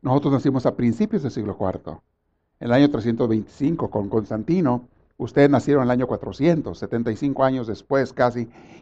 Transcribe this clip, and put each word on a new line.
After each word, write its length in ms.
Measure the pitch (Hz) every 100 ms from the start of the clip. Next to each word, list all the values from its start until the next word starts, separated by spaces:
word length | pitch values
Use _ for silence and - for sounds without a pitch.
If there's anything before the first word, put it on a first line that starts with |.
Nosotros 300 | - 135 139
nacimos 340 | 135 143 131 135
a 80 |
principios 480 | - 120 113 214 208
del 80 | 139
siglo 260 | 127 104 92
cuarto, 460 | 98 - - 78 _ _ _ _ _ _
en 80 | 117
el 60 |
año 180 | 120 143
trescientos 380 | 143 110 113 123
veinticinco 600 | 110 104 - 143 165 117
con 200 | - 101
Constantino. 800 | 113 107 110 110 175 156 123 - _ _ _
Ustedes 320 | 120 - 143
nacieron 340 | 135 110 143
en 40 | 127
el 60 |
año 160 | 123 127
cuatrocientos, 720 | 110 - 98 147 165 117 87
setenta 340 | 101 117 117
y 40 | 107
cinco 280 | 143 135
años 240 | 135 131 113
después 440 | 101 - 135 131
casi, 360 | 131 123 120 117 - - -